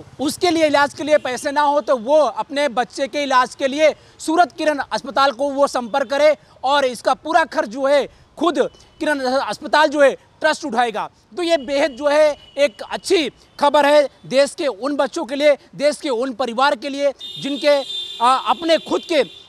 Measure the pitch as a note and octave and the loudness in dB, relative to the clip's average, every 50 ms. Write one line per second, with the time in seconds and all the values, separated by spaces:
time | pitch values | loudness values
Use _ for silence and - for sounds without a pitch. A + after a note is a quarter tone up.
0 | D#3 - - - C4 D4+ - - F4+ F4 D#4+ E4 D#4 D4+ C#4+ C#4+ C#4+ C#4 - - | -4 -10 -10 -6 -6 -6 -2 -2 0 0 2 2 2 2 4 2 2 0 -2 -4
1 | D4+ D4+ D4+ C#4+ - C4+ B3 - - D4 C#4 D4 D4 C#4+ C#4+ D4+ D#4 D#4 C#4 A#3+ | 0 2 2 2 2 -2 -6 -6 -6 -4 0 0 2 2 2 0 0 0 -2 -2
2 | G#3 C4 D4+ D#4 C#4+ A#3 - A3 G#3 - C4+ C#4+ D4 C#4 G#3+ B3+ A#3+ - - D#4+ | 2 2 4 4 4 2 0 -4 -8 -6 -4 -2 -2 -2 -2 -4 -4 -4 -4 -6
3 | C#4 - - D4 C#4+ C4 C4 B3+ B3+ - - - C#4+ C4 C4+ D4+ D#4 D4 - - | -6 -4 -4 -4 -2 2 2 2 2 2 -2 -4 -4 -2 0 2 2 2 2 0
4 | _ - _ - - D#4+ D#4 F4 F4 - - - D#4 D4+ D4 C4+ - - A3 G#3+ | _ -20 _ -8 -4 0 2 2 2 2 0 -2 -2 -2 -2 -2 -4 -6 -8 -8
5 | - C#4 G#3+ C4+ C#4 C#4 A3 A3+ C#4+ C#4+ C4+ C#4 C#4+ C4+ - C4 A#3+ G#3+ C#4 C#4 | -8 -4 0 2 2 2 0 -2 -4 -2 0 0 0 0 0 -4 -4 -4 -2 -4
6 | C4+ G#3+ C#4 C#4 D4+ D#4 C#4+ - _ _ _ _ - C4 D4 C#4+ C#4 B3+ A#3+ - | -2 -2 0 2 4 4 2 0 _ _ _ _ -2 0 2 2 2 0 -2 -2
7 | - D4 C4 - - D4+ E4+ E4 D#4+ - - D#4 C#4+ A3 G#3+ C#4 C4 C4+ D4 C#4 | 0 0 0 0 -2 0 0 0 0 0 -2 -4 -4 -4 -4 -4 0 2 2 2
8 | A3 - - _ _ _ _ - D4 F4 C#4+ C#4 G#3+ - - - _ _ _ - | 0 -2 -8 _ _ _ _ -2 -2 0 2 0 0 -2 -4 -12 _ _ _ -6
9 | D#4 D4+ D4 C#4 C4 B3+ C4 C#4 A#3 G#3 G3+ - D#4 A#3+ G#3 D4 D#4 D4+ C4+ D4 | -4 -4 -2 -2 -2 -2 -2 -2 -2 -4 -8 -10 -4 0 2 2 2 2 4 4
10 | C#4 C4 F#3 - _ _ _ _ D4+ D#4 D4 - D#4+ C#4 G#3+ A#3+ B3 A#3 G3+ G3+ | 4 2 2 0 _ _ _ _ -2 -2 -2 -2 -6 -4 -2 -2 -2 -2 -2 -6
11 | E3 D3 - _ _ _ G#3+ D4 F4 E4+ E4 D4+ B3 C#4+ C#4 C#4 D4+ D#4 A#3+ A3+ | -8 -10 -12 _ _ _ -8 -6 -2 0 0 -2 -2 -2 -2 0 0 -2 -2 -2
12 | D4 C#4+ C#4+ D4+ D#4 D4+ C4+ - - - - C4+ C#4+ C#4+ - - - - G#3 G#3+ | -2 0 2 2 2 2 0 -4 -10 -10 -4 -2 -2 -2 -2 -6 -12 -10 -12 -8
13 | - - F#4+ F4 C#4+ G#3 - _ _ _ _ - C#4+ C#4+ C4+ D4 C#4+ C#4+ D4 D4+ | -2 0 0 0 0 -2 -6 _ _ _ _ -2 0 2 4 4 4 6 4 4
14 | C#4 C4 - _ - D#3 B3 C4+ C#4+ - - - D#4+ C4+ G3+ F#3 A#3+ C#4+ D4 C4+ | 4 2 -4 _ -10 -2 0 2 2 2 -2 -4 -4 -4 -4 -4 -6 -4 -2 -2
15 | C#4 - - E4 D4+ A3 C#4+ C4+ D4 D4+ C#4 - - _ - E3+ C#4 D4 C#4 - | -2 -2 -4 -6 -6 -6 -2 2 2 2 2 2 -2 _ -6 -2 -2 -2 -2 -2
16 | - D4 A#3+ A3 C4 C4+ A#3 - B3+ A#3+ A3+ B3 C4+ D4 D4+ G#3+ D4+ C#4+ C4+ C#4 | -4 -4 -4 -4 -4 -4 -4 -6 -6 -4 -2 0 0 0 0 -2 -6 -8 -6 -4
17 | C#4+ C#4 - - - - - D3 F3 C#4 C#4+ A3+ D4+ D4 C#4+ C#4 B3+ - - - | -4 -4 -4 -6 -12 -18 -12 -10 -8 -6 -6 -2 2 2 2 2 0 -4 -8 -10
18 | - - - - A#3 B3 C4 A#3+ - A3 A#3 F4 E4+ E4 D#4+ D4 - - D#4+ - | -10 -12 -4 0 2 2 2 2 0 -2 -2 -2 0 0 0 0 0 -2 -4 -4
19 | - - E4+ C#4+ G#3+ D#3+ - - - | -4 -2 -2 -2 -2 -2 -6 -18 -20